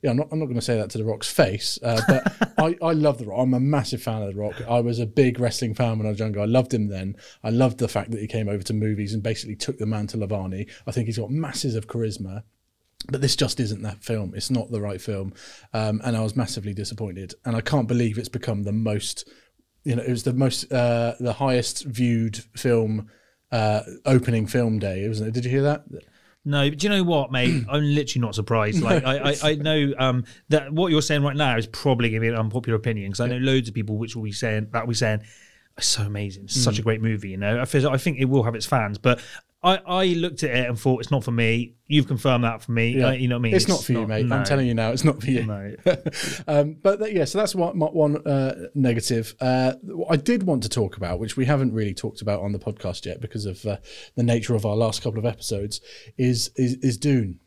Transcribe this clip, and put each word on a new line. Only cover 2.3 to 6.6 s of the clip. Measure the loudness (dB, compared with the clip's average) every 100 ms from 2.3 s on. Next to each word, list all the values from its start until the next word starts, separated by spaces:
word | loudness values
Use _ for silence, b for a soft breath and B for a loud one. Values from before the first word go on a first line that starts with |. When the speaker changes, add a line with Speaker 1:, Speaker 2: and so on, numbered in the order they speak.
| -2 -2
Speaker 2:
<laughs> | 0
Speaker 1:
I, | 0 0
I | 0
love | 4 2 2
The | -4
Rock. | 0
I'm | 2
a | 2
massive | 2 0 0 -4
fan | -4 -4
of | -4
The | -4
Rock. | -6 -6 0
I | 0
was | 2 0
a | 0
big | 4 4 4
wrestling | -2 0 -4 0
fan | 0 0
when | -2
I |
was | -2
younger. | -4 -2
I | 4
loved | 4